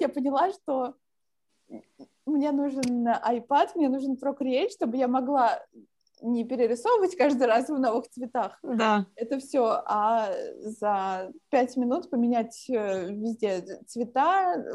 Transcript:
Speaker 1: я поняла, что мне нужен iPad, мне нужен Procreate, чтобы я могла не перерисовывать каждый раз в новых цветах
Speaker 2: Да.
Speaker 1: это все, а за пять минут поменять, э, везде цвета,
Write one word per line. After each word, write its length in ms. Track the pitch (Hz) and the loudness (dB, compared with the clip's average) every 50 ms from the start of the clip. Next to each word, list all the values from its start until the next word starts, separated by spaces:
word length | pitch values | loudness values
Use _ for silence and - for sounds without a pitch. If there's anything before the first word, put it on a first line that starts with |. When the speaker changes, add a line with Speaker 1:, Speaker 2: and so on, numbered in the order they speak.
Speaker 1:
я 80 | 330 262 | -2 -2
поняла, 420 | - 285 254 277 277 269 339 392 - | -2 0 -2 0 2 2 2 0 0
что 420 | - - 311 269 262 254 247 - _ _ _ _ _ _ _ _ _ _ _ _ _ _ - - 220 - _ _ - 262 _ _ _ - | -6 -6 -4 -2 -2 -2 -4 -8 _ _ _ _ _ _ _ _ _ _ _ _ _ _ -18 -18 -18 -18 _ _ -20 -20 _ _ _ -4
мне 240 | 269 311 277 285 302 277 | -2 0 2 2 2 2
нужен 540 | 277 285 285 269 277 254 247 247 240 233 | 0 0 0 -2 -2 -2 0 0 0 2
iPad, 640 | 233 226 - - 226 240 233 233 - 285 294 - - - | 2 0 0 0 -2 -2 -2 0 2 2 2 2 2 2
мне 140 | 349 294 262 | 2 2 2
нужен 260 | 262 269 269 269 262 | 2 0 -2 -4 -4
Procreate, 520 | 254 - 277 - - 262 262 254 269 381 480 | -2 -2 -4 -4 -2 -2 0 2 2 0 0
чтобы 260 | - - 339 226 226 | -2 -4 -4 -2 0
я 100 | 262 254 247 | 0 0 2
могла 520 | 247 262 247 262 285 269 240 220 185 - - _ _ - - _ _ _ _ _ _ - | 2 0 0 2 2 4 4 2 2 -2 -6 _ _ -20 -20 _ _ _ _ _ _ -8
не 240 | - 226 240 233 226 | -4 -2 -2 -2 -2
перерисовывать 680 | 240 254 233 240 220 240 233 - 440 494 427 381 370 370 | -2 0 0 2 0 0 0 2 2 4 4 4 2 2
каждый 300 | - - 285 285 240 262 | 2 4 4 4 4 4
раз 220 | 240 220 240 254 302 | 4 4 2 2 0
в 100 | 302 269 | -2 0
новых 300 | 262 233 220 269 - - | 0 2 0 0 -4 -6
цветах 520 | - 240 254 226 - 247 202 196 - - - | -12 -12 -12 -6 -4 -4 -4 -4 -6 -10 -8
Speaker 2:
Да. 460 | 285 247 220 226 220 208 208 190 - - | -4 0 2 4 4 4 2 0 -2 -8
Speaker 1:
это 220 | - 233 233 285 262 | -10 -6 -4 -4 -6
все, 440 | 269 - - 269 233 220 220 - - | -4 -2 0 2 2 2 2 0 -2
а 440 | - 208 214 208 220 233 226 220 196 180 - - - - - | -2 0 0 2 2 2 2 0 -2 -4 -6 -6 -8 -10 -10
за 680 | - 214 226 - 208 208 202 196 190 190 190 185 190 190 - - _ - | -12 -12 -8 -4 -2 0 0 0 0 -2 -4 -4 -6 -10 -12 -16 _ 0
пять 260 | - 254 254 247 - | 2 2 2 2 0
минут 320 | 262 247 240 254 349 370 - | -2 0 0 0 -2 -4 -4
поменять, 540 | - 233 240 240 247 233 220 233 - - - - | -2 0 2 2 2 0 -2 -4 -8 -16 -8 -4
э, 420 | 254 220 208 196 190 190 175 185 | -2 -2 -2 -2 -2 -4 -4 -6
везде 500 | 202 208 214 233 220 - 220 202 190 180 180 190 - - - | -6 -6 -6 -6 -4 -2 -2 -2 -2 -2 -6 -10 -14 -16 -16
цвета, 760 | - - 233 240 240 - 262 285 339 381 392 370 359 349 285 - - | -12 -8 -6 -6 -2 0 0 2 4 4 2 2 2 0 -2 -4 -4